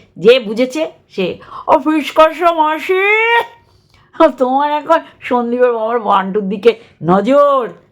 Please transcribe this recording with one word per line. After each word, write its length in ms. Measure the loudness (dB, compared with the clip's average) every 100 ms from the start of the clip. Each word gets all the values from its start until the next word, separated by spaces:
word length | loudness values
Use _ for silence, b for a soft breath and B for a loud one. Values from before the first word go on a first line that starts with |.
| B 0
যে 220 | 2 2
বুঝেছে 500 | 0 -4 -4 -4 -8 -10 _
সে। 300 | -6 -6 -8 B B 0
"অফিস 460 | 0 2 -2 0
কর 180 | 2 2 2 0
মাসি।" 760 | 2 0 -2 -2 0 2 0 0 0 -2 -10 _ _ _ b b 0 2 2
তোমার 340 | -2 0 -2
এখন 260 | -2 0 0 B B
সন্দীপের 520 | -4 -4 -2 0 0
বাবার 280 | 0 -4 -4
বান্টুর 480 | 0 0 0 -4 -4
দিকে 320 | 0 0 0 b -6
নজর, 680 | 0 0 2 2 2 0 -4 -10 _